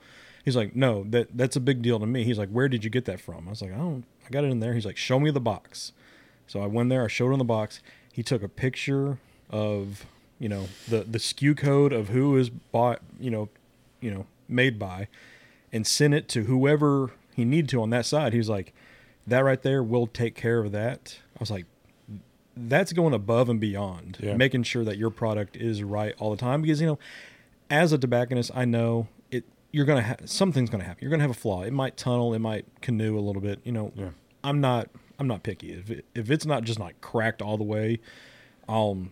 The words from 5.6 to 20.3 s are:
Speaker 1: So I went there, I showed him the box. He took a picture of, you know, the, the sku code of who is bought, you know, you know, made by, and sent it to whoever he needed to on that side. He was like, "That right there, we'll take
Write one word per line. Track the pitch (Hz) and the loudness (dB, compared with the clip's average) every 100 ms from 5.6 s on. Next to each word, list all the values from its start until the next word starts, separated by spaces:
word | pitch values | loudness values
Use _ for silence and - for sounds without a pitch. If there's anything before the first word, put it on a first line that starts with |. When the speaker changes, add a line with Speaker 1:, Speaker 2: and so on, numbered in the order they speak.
| - - - - - - - _ - | -6 -14 -14 -16 -20 -20 -20 _ -10
Speaker 1:
So | 101 | -6
I | 101 | -2
went | 110 123 | 0 2
there, | 131 | 2
I | 110 | 0
showed | - 123 | 0 2
him | 135 | 2
the | 120 | 2
box. | 110 107 - - - _ | 0 -2 -8 -20 -20 _
He | - | -8
took | 117 - | -2 -2
a | 101 | -4
picture | - 131 127 - 139 139 131 _ _ - | -4 -4 -2 -2 0 -2 -4 _ _ -8
of, | 107 107 104 98 101 - - _ - | -4 -2 -2 -6 -10 -16 -20 _ -10
you | 113 | -6
know, | 101 95 - - | -6 -8 -12 -2
the, | 113 | -2
the | 98 113 | -2 -4
sku | - - 139 147 | -4 0 2 2
code | 143 139 143 | 4 4 4
of | 120 104 | 2 0
who | 123 143 135 | 2 4 4
is | 123 | 2
bought, | 120 - 117 120 117 - - | -2 -4 2 2 0 -8 -10
you | 123 | -4
know, | 110 107 - _ _ _ _ | -4 -4 -10 _ _ _ _
you | 120 | -6
know, | 98 95 _ - | -6 -10 _ -2
made | 123 131 110 | 2 2 2
by, | 98 92 101 - - - - _ _ | -6 -8 -10 -14 -20 -20 -20 _ _
and | 113 107 | -4 0
sent | - 147 147 | 4 4 4
it | - | 0
to | 123 104 | -2 0
whoever | 131 139 151 147 139 127 - _ - | 4 4 4 4 4 0 -6 _ -2
he | 117 | 2
needed | 151 143 | 2 2
to | 127 | 0
on | 110 | 2
that | 120 113 | 0 0
side. | 147 135 | 0 2
He | 117 | 2
was | 110 | 0
like, | 101 - - - - - _ - | -2 -6 -14 -20 -20 -20 _ 0
"That | 127 | 2
right | 135 131 | 4 2
there, | 135 135 | 2 2
we'll | 117 120 120 | 2 0 0
take | - 117 | -2 -4